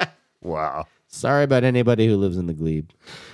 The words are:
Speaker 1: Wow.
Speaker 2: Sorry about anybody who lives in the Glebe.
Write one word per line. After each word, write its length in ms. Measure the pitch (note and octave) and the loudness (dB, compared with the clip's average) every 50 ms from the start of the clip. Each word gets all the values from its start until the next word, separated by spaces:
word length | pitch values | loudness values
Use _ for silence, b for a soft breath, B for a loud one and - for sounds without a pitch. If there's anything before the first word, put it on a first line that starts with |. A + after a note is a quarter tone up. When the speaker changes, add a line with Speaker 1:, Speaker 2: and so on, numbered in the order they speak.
| - - - _ _ _ _ _ - | -8 -8 -8 _ _ _ _ _ -10
Speaker 1:
Wow. 440 | F2+ E2 D#2 D#2 D2+ C2+ D2+ E2 - _ _ _ _ | -6 -4 -4 -4 -4 -6 -8 -10 -12 _ _ _ _
Speaker 2:
Sorry 360 | - - - A#2 C#3 C#3+ D3 | -10 -6 -2 0 2 2 2
about 200 | C#3 C3+ B2+ A#2+ | 2 2 2 4
anybody 420 | C3 B2 B2 A#2 A#2 A#2+ A2 A2 | 2 2 2 2 2 2 4 4
who 100 | A2+ G#2+ | 4 4
lives 200 | G2 G2+ F#2+ F2 | 2 2 0 0
in 100 | F#2 F2 | -2 -4
the 80 | E2+ E2 | -4 -4
Glebe. 360 | D#2 D#2+ E2 D#2 D#2 D#2 - _ B B B B B B B | -4 -4 -2 -2 -4 -6 -8 _ B B B B B B B